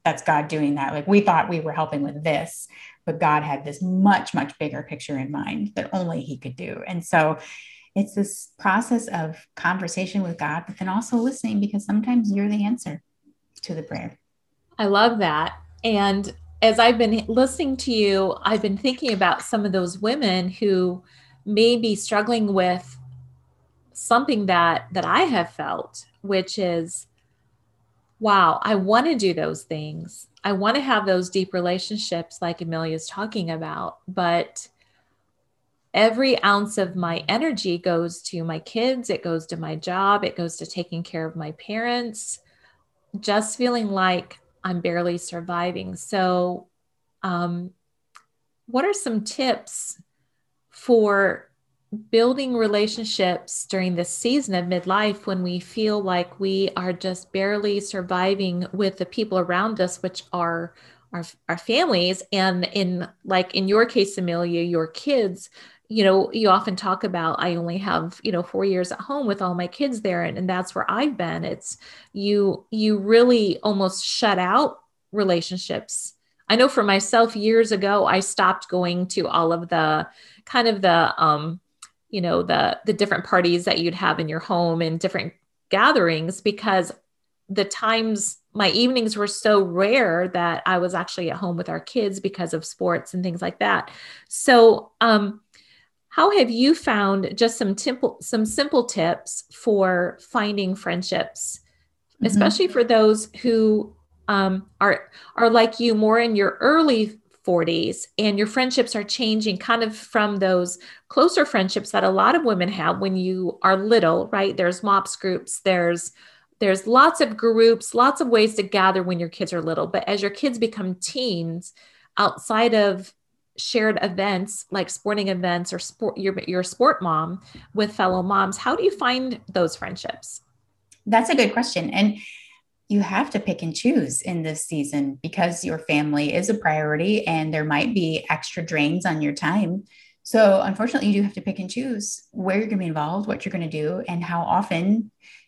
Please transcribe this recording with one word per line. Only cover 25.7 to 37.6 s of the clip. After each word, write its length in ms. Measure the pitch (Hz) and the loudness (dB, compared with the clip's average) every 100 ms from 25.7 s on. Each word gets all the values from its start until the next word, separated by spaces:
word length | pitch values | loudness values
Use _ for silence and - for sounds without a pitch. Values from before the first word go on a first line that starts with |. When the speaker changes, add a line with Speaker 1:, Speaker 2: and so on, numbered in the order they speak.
| - - - - _ | -6 -8 -14 -20 _
Speaker 2:
which 380 | 196 190 185 - | -2 -2 -2 -4
is, 480 | 180 170 165 - - _ _ _ _ _ _ _ _ _ _ - | -2 -2 -4 -10 -16 _ _ _ _ _ _ _ _ _ _ -4
"Wow, 400 | 214 196 170 - | 2 4 4 4
I 140 | - 196 | 0 0
want 320 | 190 226 311 | 4 2 4
to 80 | 262 | 2
do 180 | 196 | 0
those 300 | 165 156 156 | 0 -4 -6
things. 640 | - 156 151 160 170 - - _ | -8 -8 -8 -12 -14 -18 -20 _
I 100 | 196 | -4
want 220 | 190 208 277 | 0 0 0
to 60 | |
have 240 | 269 220 196 | 0 0 2
those 240 | 180 180 | 0 0
deep 240 | 196 185 | -2 -2
relationships 840 | 180 175 185 - 214 - 170 170 - | -2 -2 -2 -4 -8 -6 -6 -8 -8
like 200 | 175 170 | -6 -6
Amelia's 460 | 165 165 160 160 - | -6 -4 -4 -6 -8
talking 420 | 196 214 214 170 | -10 -6 -6 -6
about, 480 | 160 160 151 - - - | -6 -8 -8 -10 -12 -10
but 600 | 185 170 170 - - - _ _ _ _ _ _ _ _ _ _ _ _ | -4 0 0 -2 -10 -18 _ _ _ _ _ _ _ _ _ _ _ _
every 480 | 196 220 226 269 240 | 2 2 4 2 2
ounce 340 | 202 202 208 - | 2 2 0 -2
of 180 | 180 185 | -4 -2
my 280 | 170 170 - | -4 -4 -4
energy 500 | 220 320 233 | -2 -2 -4